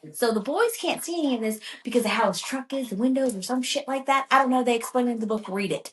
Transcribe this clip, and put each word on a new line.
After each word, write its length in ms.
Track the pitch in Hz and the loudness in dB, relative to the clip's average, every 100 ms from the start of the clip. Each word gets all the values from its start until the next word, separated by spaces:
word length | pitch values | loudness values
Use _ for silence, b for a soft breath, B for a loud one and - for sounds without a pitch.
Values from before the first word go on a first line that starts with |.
| 156 | -14
So 180 | - 240 | -2 0
the 60 | 214 | 0
boys 320 | 208 330 466 - | -2 0 0 0
can't 240 | 339 247 | -4 -4
see 160 | - 339 | -4 -2
any 160 | 285 | 0
of 60 | 247 | 0
this 180 | 220 214 B B | -2 -4 B B
because 220 | - 233 | 0 0
of 60 | 202 | 2
how 160 | 208 214 | 2 2
his 140 | 175 | 0
truck 320 | - 262 254 | -4 -6 -4
is, 160 | 269 247 | -4 -4
the 60 | |
windows 400 | 196 254 262 262 | 0 2 2 2
or 60 | 202 | -2
some 200 | 185 254 | -2 -2
shit 260 | 247 285 - | 0 -4 -2
like 180 | 269 262 | -4 2
that. 200 | 269 262 | 2 4
I 80 | 262 | 4
don't 100 | 262 | 6
know. 120 | 254 | 4
They 120 | 247 | 4
explain 320 | 233 - 254 247 | 0 0 0 0
it 60 | |
in 60 | 226 | 0
the 80 | 214 | -2
book. 200 | 214 214 | -2 -2
Read 240 | 196 196 | -2 -2
it. 200 | - - | -2 -4